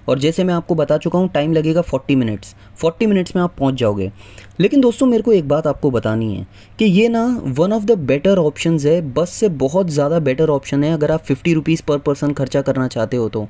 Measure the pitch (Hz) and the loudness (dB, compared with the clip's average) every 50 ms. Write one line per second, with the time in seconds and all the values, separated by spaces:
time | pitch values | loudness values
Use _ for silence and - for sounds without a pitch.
0 | - - 131 135 135 156 160 - 185 185 175 170 160 - 175 160 147 - 151 - | -4 -2 -2 0 0 0 0 0 0 0 0 -2 -2 -2 -2 -2 2 0 0 0
1 | - 170 - 180 185 180 - 151 147 156 165 156 151 156 160 175 165 - - 131 | 0 0 0 0 0 0 0 -2 0 2 0 0 2 2 0 0 0 0 -4 -6
2 | - - 143 131 123 110 107 101 - - - - - - - - - 165 170 - | -2 0 0 2 2 0 -4 -6 -10 -16 -20 -20 -20 -20 -12 -4 -4 -4 0 0
3 | 226 214 202 190 180 - - 190 175 170 - - 139 135 131 127 120 107 101 98 | 0 2 2 0 0 0 -2 -2 -2 -2 -2 -2 -2 -2 0 0 0 0 0 0
4 | 95 95 - - - - - - - - - - 170 - 302 277 254 240 226 - | -4 -6 -6 -12 -20 -20 -20 -20 -20 -18 -4 0 0 2 4 4 4 4 2 2
5 | 277 254 240 214 214 240 220 190 151 135 143 156 160 151 135 - - 143 123 113 | 2 2 2 2 2 2 2 2 2 2 0 0 0 -2 -2 0 -2 0 0 0
6 | - 113 110 113 113 110 98 98 95 - - - - - - - 220 208 170 196 | -2 0 -2 -2 -2 -2 -4 -6 -8 -12 -16 -20 -20 -20 -4 0 2 4 4 4
7 | 226 233 233 233 226 247 247 233 - 135 127 135 170 190 214 226 202 208 233 190 | 4 4 2 0 0 0 -2 -2 -4 -6 -2 0 0 0 0 0 2 0 0 0
8 | 143 123 131 143 - 190 196 185 160 151 - - - 165 165 156 139 147 160 180 | 2 0 -2 2 2 2 2 4 2 0 -2 -2 -2 0 0 2 2 2 0 0
9 | 165 135 117 147 170 175 - - 226 208 165 131 131 135 151 190 196 170 147 143 | 0 -4 -4 -4 -4 -4 -2 -2 -2 0 0 0 -2 0 0 0 -2 0 0 0
10 | 143 143 165 170 151 135 131 131 160 156 147 135 - - 139 139 147 151 165 151 | 0 0 0 0 0 0 0 0 0 0 0 -2 -2 -2 -2 0 0 0 0 0
11 | 147 147 156 156 - - 139 - - 175 165 156 151 165 160 160 - - 147 147 | 0 0 -2 -2 -2 -4 -4 -2 0 0 0 0 2 0 -2 -2 0 -2 -4 -2
12 | - 147 143 - 151 147 143 - 135 127 - 139 135 143 131 131 131 123 - 120 | 0 -2 -2 0 -2 -2 -2 -2 -4 -2 -2 -2 -2 0 -2 -2 -2 -2 -2 -4
13 | 110 110 - 123 113 107 101 110 104 104 | -4 -2 -2 -2 -2 -2 -4 -6 -8 -8